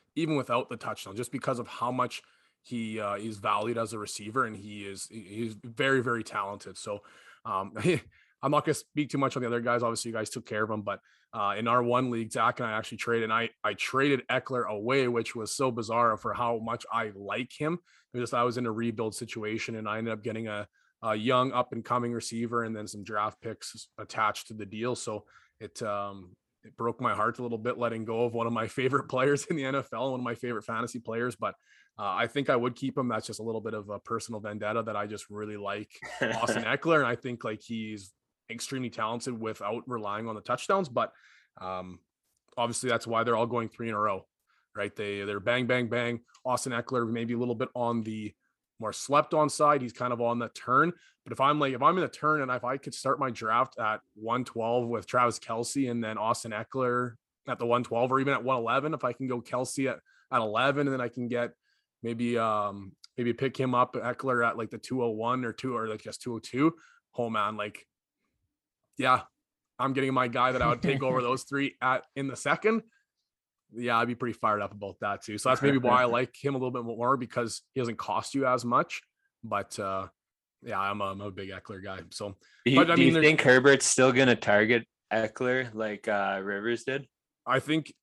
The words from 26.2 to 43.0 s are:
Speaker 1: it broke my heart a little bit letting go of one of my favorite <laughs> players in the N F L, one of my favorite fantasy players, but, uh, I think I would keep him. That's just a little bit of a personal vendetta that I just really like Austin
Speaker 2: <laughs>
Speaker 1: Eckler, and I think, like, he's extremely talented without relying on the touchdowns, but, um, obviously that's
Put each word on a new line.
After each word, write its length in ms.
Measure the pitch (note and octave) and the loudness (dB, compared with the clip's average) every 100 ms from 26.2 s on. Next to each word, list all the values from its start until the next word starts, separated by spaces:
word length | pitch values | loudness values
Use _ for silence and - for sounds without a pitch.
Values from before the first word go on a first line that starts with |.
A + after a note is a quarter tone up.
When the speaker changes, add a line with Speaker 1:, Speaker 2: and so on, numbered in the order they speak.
| F2+ - _ _ | -16 -20 _ _
Speaker 1:
it 120 | A2 - | -20 -4
broke 240 | A#2 A#2 | -2 0
my 140 | B2 | 0
heart 240 | G2+ A2 A#2 | 2 2 0
a 40 | |
little 160 | A#2+ A2+ | -4 -4
bit 200 | A#2 G2+ | -4 -2
letting 260 | A#2+ A2+ | -2 -2
go 200 | A2 A2+ | -2 0
of 100 | A#2+ | 0
one 120 | A#2 A#2 | 0 0
of 60 | |
my 140 | A#2 A2+ | 0 -2
favorite 380 | - B2+ C#3 | 0 2 2
<laughs> 40 | - | 0
players 380 | B2+ C3+ C#3+ - | 0 2 2 0
in 100 | E3 | -4
the 80 | |
N 100 | C3+ | -2
F 180 | C3+ - | -4 -4
L, 180 | A2+ C3 | -4 -4
one 100 | B2+ | -2
of 40 | |
my 100 | B2 | -4
favorite 300 | A#2 B2 A2 | -4 -4 -6
fantasy 340 | - A2+ A#2+ A#2+ | -4 -4 -4 -8
players, 380 | A#2 A2+ B2 - | -6 -4 -4 -2
but, 180 | G#2+ - _ _ _ - | -6 -6 _ _ _ -8
uh, 160 | G2+ | -4
I 120 | F#2 A#2 | 0 0
think 240 | C#3+ C3+ | 0 2
I 60 | B2+ | 2
would 180 | B2 | 2
keep 240 | A#2 C3+ C#3 | -2 -4 -2
him. 100 | B2 | -2
That's 180 | A2+ - | -2 -4
just 140 | A2 | -8
a 20 | |
little 180 | A2+ A2 | -6 -6
bit 120 | A2 | -6
of 160 | G#2+ G2+ | -8 -8
a 100 | G2+ | -10
personal 420 | - A#2 - A2 | -6 -6 -6 -8
vendetta 420 | G#2 G#2+ G#2 A2+ | -8 -6 -2 -2
that 140 | A2 G#2 | -2 -4
I 100 | G#2 | -4
just 240 | G#2 - | -8 -12
really 260 | G#2 G#2+ G#2 | -10 -10 -8
like 340 | G2+ G2+ G#2+ - - - | -6 -6 -8 -14 -14 -4
Austin 440 | A#2 A2+ A2+ A2 | -2 0 0 0
Speaker 2:
<laughs> 100 | A2+ | 0
Speaker 1:
Eckler, 240 | C#3 E3 D#3 | 0 4 4
and 80 | B2 | 4
I 100 | A#2+ | 0
think, 280 | B2+ A#2+ | -4 -6
like, 180 | A#2 A2 | -6 -8
he's 500 | - A2+ A2 G#2+ G2 _ _ _ - | -6 -6 -6 -10 -14 _ _ _ -16
extremely 400 | A#2 - C3+ B2 | -10 -8 -6 -6
talented 480 | - A2 A#2 C3 A#2 | -4 -4 -4 -4 -6
without 420 | A2 G#2+ G2+ A#2 A#2 | -6 -6 -4 -4 -4
relying 420 | A#2+ G#2 G#2 A2+ | -6 -4 -4 -4
on 60 | |
the 60 | G#2+ | -6
touchdowns, 480 | - B2 - G3 E3 | -2 -2 2 2 2
but, 240 | A#2+ A2 - - - _ - | 0 -2 -4 -20 -20 _ -12
um, 400 | F#2 F#2 F#2 F2 _ _ _ _ _ - | -8 -8 -8 -14 _ _ _ _ _ -4
obviously 320 | A#2+ A#2 B2+ | -2 0 0
that's 160 | A2+ | 0